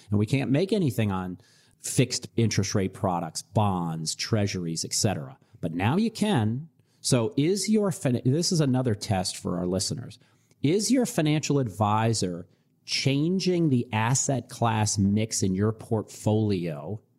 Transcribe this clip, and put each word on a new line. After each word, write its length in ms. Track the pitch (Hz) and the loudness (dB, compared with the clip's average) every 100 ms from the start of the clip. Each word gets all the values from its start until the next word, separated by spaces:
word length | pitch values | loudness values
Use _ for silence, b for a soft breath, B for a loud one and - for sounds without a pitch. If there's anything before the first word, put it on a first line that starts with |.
| B | B
And 80 | 104 | 0
we 80 | 107 | 2
can't 240 | 135 113 | 0 2
make 220 | 139 190 | 2 2
anything 400 | 214 156 113 107 | 2 0 0 0
on 260 | 95 92 90 b b b _ | -2 -4 -10 b b b _
fixed 460 | - - 123 - - - | -4 0 0 -2 -4 0
interest 380 | 110 - 95 | 0 0 0
rate 180 | 107 95 | 0 -2
products, 500 | - 98 87 82 - | -2 -2 0 -4 -10
bonds, 720 | - 113 104 92 85 80 80 - | -4 0 2 0 -2 -4 -6 -6
treasuries, 680 | - 110 101 92 85 82 | -2 0 0 -2 -6 -6
et 100 | - | -6
cetera. 440 | - 107 85 67 - b b | -2 -2 -2 -8 -16 b b
But 140 | - | -8
now 220 | 120 101 170 | -2 0 2
you 140 | 226 | 0
can. 600 | 226 208 160 107 123 165 _ b b | 0 0 2 0 -2 -8 _ b b
So 340 | - 127 110 - | 0 0 2 0
is 320 | 151 202 208 | 0 0 0
your 220 | 214 202 | 2 2
fin-, 300 | - 139 120 | 0 -2 0
this 260 | 127 147 170 | 2 0 2
is 120 | 170 | 2
another 320 | 143 127 127 | 2 2 0
test 420 | 101 - 95 92 - | -2 0 -2 -2 -6
for 220 | 98 90 | -4 -2
our 80 | 90 | 0
listeners. 520 | 95 - 78 - - b b b b | 0 -2 -6 -10 -16 b b b b
Is 280 | 135 190 202 | 0 0 2
your 140 | 254 | 2
financial 540 | 233 - 156 151 - 143 | 2 0 2 2 0 0
advisor 880 | 120 95 104 107 113 107 92 87 92 b b _ - | 0 0 2 2 2 0 -2 -4 -12 b b _ -6
changing 840 | - 135 139 160 185 180 180 165 | -2 0 2 2 0 2 2 4
the 180 | 127 - | 2 2
asset 560 | 110 113 127 - 131 - | 0 2 2 0 -2 -4
class 480 | - 117 110 104 104 | -2 0 2 2 2
mix 460 | 98 104 110 - | 2 2 0 0
in 120 | 98 | 0
your 180 | 92 107 | 2 0
portfolio 1300 | 110 - 110 - - 107 107 107 95 85 73 76 110 _ | -2 -2 -4 -4 -4 0 2 2 0 -2 -6 -8 -10 _